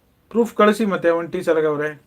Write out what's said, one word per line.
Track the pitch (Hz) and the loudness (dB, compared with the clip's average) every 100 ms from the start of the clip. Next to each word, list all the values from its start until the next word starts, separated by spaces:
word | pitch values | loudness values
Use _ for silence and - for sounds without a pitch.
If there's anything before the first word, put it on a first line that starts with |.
| _ _ _ | _ _ _
ಪ್ರೂಫ್ | 220 226 - | -2 -2 2
ಕಳಿಸಿ | 208 214 220 | 2 2 -2
ಮತ್ತೆ | 180 170 | 0 0
ಒಂಟಿ | 170 170 175 | 0 -2 -4
ಸಲಗ | 175 160 156 | 0 0 0
ಅವರೇ. | 147 151 147 | -2 -4 -8